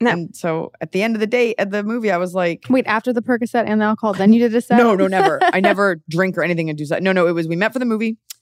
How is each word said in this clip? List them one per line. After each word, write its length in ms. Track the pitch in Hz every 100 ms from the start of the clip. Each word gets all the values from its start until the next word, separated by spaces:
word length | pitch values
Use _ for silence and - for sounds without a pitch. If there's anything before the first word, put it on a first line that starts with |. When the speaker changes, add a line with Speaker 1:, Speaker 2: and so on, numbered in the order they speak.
Speaker 1:
No. 80 | 233
Speaker 2:
And 240 | 175 165 -
so 380 | 175 160 - -
at 100 | 156
the 100 | 185
end 140 | 220 220
of 60 |
the 60 | 214
day, 280 | 247 233 -
at 140 | 202
the 100 | 208
movie, 280 | 208 240 220
I 60 | 175
was 160 | 180
like 320 | 185 175 160 -
Speaker 3:
Wait, 160 | 254 -
after 260 | 214 247
the 80 | 240
Percocet 420 | 233 240 233 240 208
and 120 | 214
the 60 | 214
alcohol, 280 | 214 220
then 200 | 190 196
you 60 | 226
did 140 | 240
a 60 | 226
set? 180 | - 240
Speaker 2:
No, 180 | 233 190
no, 120 | 190
never. 320 | 190 196 147
Speaker 3:
<laughs> 120 | 349
Speaker 2:
I 80 | 190
never 400 | 196 196 202 165 -
drink 280 | 160 190 185
or 60 |
anything 240 | 160 170 160
and 80 | 151
do 60 | 147
set. 160 | 156
No, 100 | 190
no, 120 | 185 170
it 40 |
was, 140 | 170 165
we 80 | 165
met 160 | 220
for 80 | 247
the 60 | 247
movie, 320 | 214 226 226 - -